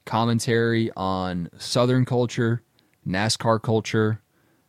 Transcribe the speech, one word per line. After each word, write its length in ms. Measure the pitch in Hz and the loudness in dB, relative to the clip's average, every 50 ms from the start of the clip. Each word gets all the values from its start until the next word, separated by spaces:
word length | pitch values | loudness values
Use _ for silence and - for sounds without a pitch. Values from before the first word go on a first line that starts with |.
| - | -10
commentary 840 | - - 107 117 117 117 117 - 131 117 117 117 117 117 113 113 110 - | -4 -2 0 0 2 0 0 0 0 0 2 2 2 2 0 0 -2 -2
on 540 | - 95 92 95 92 92 92 90 87 85 80 - | -4 -4 -2 -2 -2 -2 -4 -4 -6 -6 -8 -10
Southern 480 | - - - - 131 120 123 127 127 127 | -12 -8 -2 0 2 2 4 4 2 2
culture, 580 | - 127 123 123 117 - - 120 113 117 117 - _ _ _ _ _ _ _ - | 2 2 0 0 0 0 0 0 0 0 -2 -4 _ _ _ _ _ _ _ -6
nascar 560 | 78 90 95 104 110 - - - 117 113 107 | -4 -2 0 0 0 -2 0 0 0 0 0
culture, 600 | - 120 113 110 104 - - 110 110 107 107 - _ _ _ _ _ _ _ _ _ | 2 0 0 0 0 0 0 2 2 2 0 -2 _ _ _ _ _ _ _ _ _